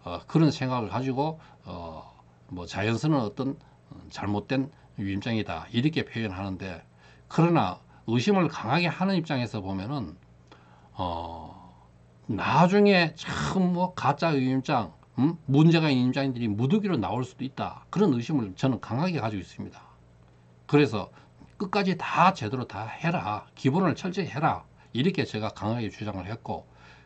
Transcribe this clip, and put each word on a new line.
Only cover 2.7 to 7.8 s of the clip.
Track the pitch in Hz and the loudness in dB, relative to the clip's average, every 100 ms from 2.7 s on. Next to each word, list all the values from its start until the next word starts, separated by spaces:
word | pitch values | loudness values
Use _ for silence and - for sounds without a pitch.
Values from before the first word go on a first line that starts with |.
| 98 104 113 156 147 | -2 0 2 2 2
어떤 | 107 - 131 147 - _ - - 87 | 2 -2 -6 -6 -12 _ -20 -20 -16
잘못된 | - 101 104 101 135 135 - - - | -8 -4 -2 -2 -2 -2 -6 -16 -8
유임장이다, | 98 98 123 113 101 82 80 | -4 -4 -2 -2 -2 -6 -6
이렇게 | 117 147 156 | 0 0 0
표현하는데, | 110 117 110 90 98 92 95 85 - _ - - - | -4 -4 -4 -4 -6 -6 -8 -12 -16 _ -20 -20 -6
그러나 | - 165 165 98 90 | 2 4 4 2 -4